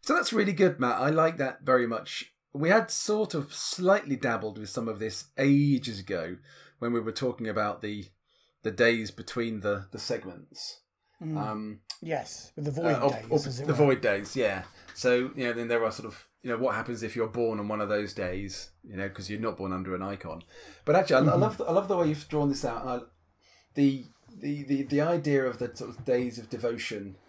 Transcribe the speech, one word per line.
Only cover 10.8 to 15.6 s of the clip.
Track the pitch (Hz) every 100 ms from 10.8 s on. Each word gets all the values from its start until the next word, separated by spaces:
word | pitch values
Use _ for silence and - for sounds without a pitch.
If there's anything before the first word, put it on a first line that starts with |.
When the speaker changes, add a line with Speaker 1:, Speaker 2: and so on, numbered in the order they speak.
| _ _ _ _
Speaker 2:
Mm. | 156 156
Speaker 1:
Um, | 107 107 107 104 _ -
Speaker 2:
Yes, | 165 151 - - - -
with | 147
the |
void | 139 165
Speaker 1:
uh, | 143
of, | 139
Speaker 2:
days, | 120 110
Speaker 1:
of | 147 143
Speaker 2:
as | 127
it | 147
Speaker 1:
the |
Speaker 2:
were. | 139 147
Speaker 1:
void | 131
days, | 113 101 101 131
yeah. | 110 95 92 - -
So, | - 127 123 127 -
you | 123
know, |
then | 117